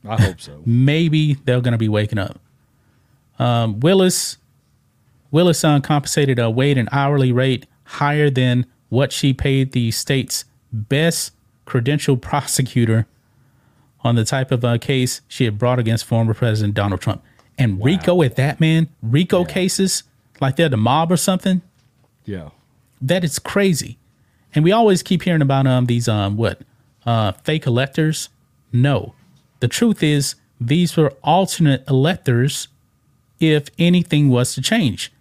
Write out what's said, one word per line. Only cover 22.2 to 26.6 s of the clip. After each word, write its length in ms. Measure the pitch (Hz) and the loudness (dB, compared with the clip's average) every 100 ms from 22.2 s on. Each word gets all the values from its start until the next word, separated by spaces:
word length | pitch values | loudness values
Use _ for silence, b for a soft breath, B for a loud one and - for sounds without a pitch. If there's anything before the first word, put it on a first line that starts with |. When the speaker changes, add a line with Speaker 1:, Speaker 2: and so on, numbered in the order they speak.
Speaker 1:
Yeah. 260 | - 95 76 _ _ _ _ _ | -12 -12 -12 _ _ _ _ _
Speaker 2:
That 220 | 131 180 | -2 -2
is 140 | 175 - | -2 -6
crazy. 600 | - 196 196 160 - - _ _ _ _ _ | -4 0 0 0 -4 -14 _ _ _ _ _
And 100 | - | 0
we 60 | 160 | 2
always 300 | 214 220 185 | 4 4 2
keep 200 | - 180 | 0 -2
hearing 180 | - 165 | 0 0
about, 240 | 135 135 135 | 2 2 2
um, 200 | 127 123 | 2 2
these, 200 | 120 117 | 0 0
um, 280 | 107 98 104 | 0 -2 -2
what, 240 | 110 - | -4 -4